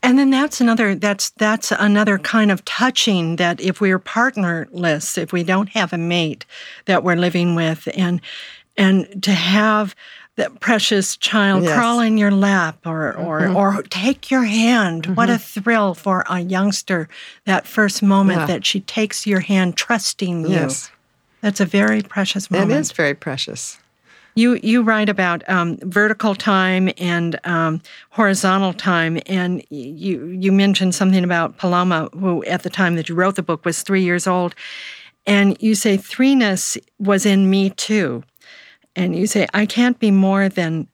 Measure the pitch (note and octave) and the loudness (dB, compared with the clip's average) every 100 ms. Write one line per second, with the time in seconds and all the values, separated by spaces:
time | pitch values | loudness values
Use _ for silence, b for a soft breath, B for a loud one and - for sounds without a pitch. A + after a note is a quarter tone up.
0 | B3+ B3+ C4+ C4 D4 - A#3+ A3+ G#3+ F#3+ | 4 4 4 2 0 0 0 2 0 0
1 | G#3 G3+ - _ G#3+ A3 - - G#3 G#3 | -2 -2 -6 _ -2 -2 -2 0 2 4
2 | G#3+ G3 - A3+ G#3 F#3 - - B3+ B3+ | 2 0 0 2 2 0 -4 -2 0 0
3 | - F#3+ E3 E3 F3 E3+ F#3 F3+ G3+ F#3 | 0 0 0 0 0 0 -4 0 0 0
4 | - - B3 A3+ F3+ E3 - F3 F3 D3+ | -2 0 0 0 -2 -2 -6 -4 -2 -2
5 | - - E3 F3+ F3 F#3 G3+ A3+ F3+ F3 | -4 -6 -4 -4 0 0 0 -2 -4 -4
6 | E3+ F3 D#3+ C3+ - B B B - F3+ | -2 -2 -2 -6 -14 B B B -2 0
7 | F3+ E3+ F3+ F3 F3 E3+ D#3+ D#3+ - - | 2 0 0 0 0 0 -2 -4 -6 -2
8 | F3+ F3 B B B B B - F#3+ F#3+ | -2 -2 B B B B B 0 2 4
9 | - F#3+ G3 F#3 E3+ G3 G#3+ G#3+ F#3+ - | 0 -6 -2 0 2 2 4 2 0 -8
10 | B B B - - - - A3+ - G3+ | B B B -6 -6 -4 -2 0 2 0
11 | F#3+ - - A3 G3 F#3+ E3+ D3+ A#3 A#3+ | -2 -4 -2 0 2 2 2 2 2 2
12 | A3+ A3 G3+ G3 G3+ G3 E3 D#3+ E3+ D#3+ | 2 2 2 2 2 2 0 -6 -8 -4
13 | D#3 - E3+ D#3 E3+ F#3+ G3 G3+ - F#3 | -4 -6 -6 -2 0 2 2 0 -6 -4
14 | G#3+ C#4 - C4 A#3 G#3+ A3+ A#3+ F#3+ E3 | -2 -2 -2 0 2 2 2 2 0 -2
15 | D#3 C#3+ A#3 A#3 - - G3+ A3+ G3+ F3 | -4 0 0 0 -4 -8 0 2 0 -2
16 | G3+ F#3 - F3+ F3 F#3 G3+ G3 - F3+ | -2 -2 -2 -6 -2 0 0 -2 -4 -4
17 | D#3 B B B - F#3+ - - G#3 - | -4 B B B -2 -2 -2 0 0 2
18 | G3+ G3 G3 F3 D3+ E3+ - G3 - - | 2 4 4 2 0 -2 -2 -4 -6 -4
19 | G#3+ - G#3 F#3+ F#3 G3 F3+ E3+ - A#3 | -4 -4 -2 -2 2 0 2 -2 -2 -2
20 | - - F#3 E3+ D#3+ F3 D3+ C#3 - _ | -2 -6 -6 -4 0 0 -2 -6 -12 _
21 | _ _ _ _ G#3+ G3+ F#3+ G3+ G#3 G#3+ | _ _ _ _ -4 -2 0 2 2 0
22 | G3+ - G3 G3+ F#3+ F3+ G3+ C4+ D#4 - | -2 -4 -2 -4 -2 0 2 2 -2 -2
23 | D3+ C#3+ - C3+ - - - - _ _ | -2 -2 -6 -8 -8 -10 -12 -16 _ _
24 | b b b - A#3+ B3 G#3+ A#3 A3 A3 | b b b 2 2 2 2 2 2 2
25 | G#3+ G3 F3+ E3+ - F#3 E3+ - F#3 F3+ | 0 0 -2 -2 -2 -2 0 -4 -2 0
26 | G#3+ G#3 A3 G3 - G3 F#3 F#3 F#3 - | 0 0 -2 -2 0 2 2 2 0 -2
27 | F3+ E3+ E3+ D#3+ F3 E3+ E3 D#3+ B B | -2 -2 -2 -6 -4 -2 -2 -4 B B
28 | B - G#3 G3 F#3+ F#3+ F#3+ F3 - E3+ | B 0 0 2 2 2 0 -2 0 0
29 | E3 E3 - F#3+ F3+ F3+ - D3 B2+ D#3 | 0 -2 -4 -4 -2 -4 -8 -14 -12 -8
30 | F#3 D#3+ D#3 F#3 F#3+ G3 G3 F#3+ F#3 F3+ | -6 -6 -6 -4 2 4 4 2 0 2
31 | F#3+ F#3+ F3+ E3+ E3 - F#3 F3 F3+ E3 | 2 2 2 0 -2 -2 0 2 2 0
32 | D#3 E3 F#3+ E3+ - F3+ F3+ - F3+ E3+ | -2 -4 -2 -2 -2 -4 -4 -2 0 0
33 | D#3 E3+ F#3 G3 F3 D#3+ F3 D#3+ - G3 | -4 0 0 -2 -4 -4 -2 -6 -2 0
34 | F3+ F3 F#3+ F3+ F3 - B B B B | 2 0 0 0 -2 -6 B B B B
35 | B B - G3+ G3+ - A3 G#3+ A3 G3 | B B 0 2 4 2 0 0 2 0
36 | - - C4 C4+ A3 F#3 - - _ _ | -2 0 2 4 2 0 -4 -8 _ _
37 | G3+ G3 G#3 G3 F#3+ F#3+ F#3+ F#3+ - G#3+ | 0 2 4 4 4 4 0 -2 -2 0
38 | D#3+ B2 - _ B B B B B - | 0 -4 -10 _ B B B B B -4
39 | F3+ E3+ G#3 G#3 F3+ G3+ G#3 - B3 B3 | -2 0 0 0 0 0 0 2 2 2
40 | A3 G3 F#3+ G3 G3 F#3 E3 D#3+ - | 4 4 4 2 0 0 -4 -4 -8